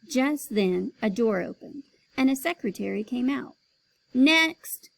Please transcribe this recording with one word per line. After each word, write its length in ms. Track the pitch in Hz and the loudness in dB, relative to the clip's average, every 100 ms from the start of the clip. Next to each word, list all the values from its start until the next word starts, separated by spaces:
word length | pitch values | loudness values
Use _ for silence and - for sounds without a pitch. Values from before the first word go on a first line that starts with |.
| 220 | -4
Just 460 | 247 262 294 - | -2 0 -2 -4
then, 380 | 208 196 180 185 - | 0 0 0 -2 -4
a 80 | 220 | -4
door 320 | 190 226 196 | 0 0 0
opened, 420 | 175 - - 294 - _ _ - | -4 -10 -16 -18 -18 _ _ 0
and 140 | 262 | 2
a 60 | 269 | 2
secretary 680 | 330 349 233 185 196 196 | -2 -4 -6 -4 -4 -4
came 260 | 214 247 247 | -4 -2 -2
out. 240 | 277 - - _ _ _ _ _ | -2 -6 -16 _ _ _ _ _
Next 800 | 247 269 320 320 - - - - | 4 6 6 4 0 -12 -14 -16